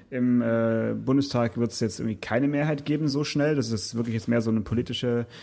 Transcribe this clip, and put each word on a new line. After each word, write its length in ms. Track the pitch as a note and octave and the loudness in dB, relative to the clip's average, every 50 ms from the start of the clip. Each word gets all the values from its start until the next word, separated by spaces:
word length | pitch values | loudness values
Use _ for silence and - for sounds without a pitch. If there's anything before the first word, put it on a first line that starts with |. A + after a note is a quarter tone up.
| - - | -16 -8
im, 320 | C3+ B2+ B2 B2 B2 A#2+ | -4 0 2 2 4 4
äh, 540 | A#2 A#2 A2+ A2+ A2+ A2+ A2+ A2+ A2 A2 A2 | 4 2 2 2 2 2 2 2 0 0 -2
Bundestag 640 | G#2+ A2+ B2+ C3 C#3 C3+ - - A#2+ A#2+ A2 - A#2 | -2 0 2 2 2 2 2 0 0 0 0 0 0
wird's 220 | A#2 A2+ - - | -2 -2 0 -2
jetzt 200 | A#2+ G#2+ - - | -2 -2 -2 -2
irgendwie 160 | - A2+ G#2+ | -4 -4 -4
keine 320 | - - - A2 A#2+ C#3 C#3+ | -6 -4 -2 0 2 2 2
Mehrheit 380 | D3 C#3+ D3+ D#3 D3+ C#3 - | 2 0 0 0 0 -2 -2
geben 220 | - D3+ D3+ D#3 D3 | -2 -2 0 0 0
so 160 | C3 C#3+ D3 | 0 0 -2
schnell. 320 | - - D3 C#3+ D3+ D#3 | 0 0 2 2 2 2
Das 140 | C#3+ B2 A2+ | 2 0 0
ist 240 | A2+ G#2 - - - | -2 -4 -4 -4 -4
wirklich 200 | A#2 A#2 A#2+ A2+ | -4 -2 -2 -2
jetzt 120 | A2+ - | -2 0
mehr 140 | - A#2+ A#2 | 0 0 2
so 80 | A2 A2+ | 2 2
eine 140 | A2 A2 G2+ | 0 0 0
politische, 640 | - A2+ A#2 A#2+ - A#2+ - - B2 A#2+ A#2+ A#2 - - - | 0 -2 -2 -2 -2 -4 -4 -2 0 0 -2 -2 -4 -10 -16